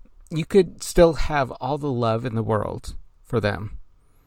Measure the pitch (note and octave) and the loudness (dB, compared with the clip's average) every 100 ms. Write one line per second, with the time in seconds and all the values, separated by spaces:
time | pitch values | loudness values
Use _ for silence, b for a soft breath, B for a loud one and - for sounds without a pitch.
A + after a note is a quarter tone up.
0 | b - - D#3 E3 G3+ F3 - - - | b -20 -10 -6 2 4 4 0 -2 6
1 | E3+ D#3 - D3+ B2 - B2+ D3 D3 A#2+ | 6 6 0 0 -2 -4 -6 -4 -2 0
2 | A#2 A2+ B2 A2+ A2 G#2+ G2+ - - - | 0 0 -2 -2 0 0 -2 -6 -10 -14
3 | - - - A#2 G#2 - G#2+ - - - | -14 -20 -4 -2 0 -2 -6 -12 -16 -20
4 | _ _ | _ _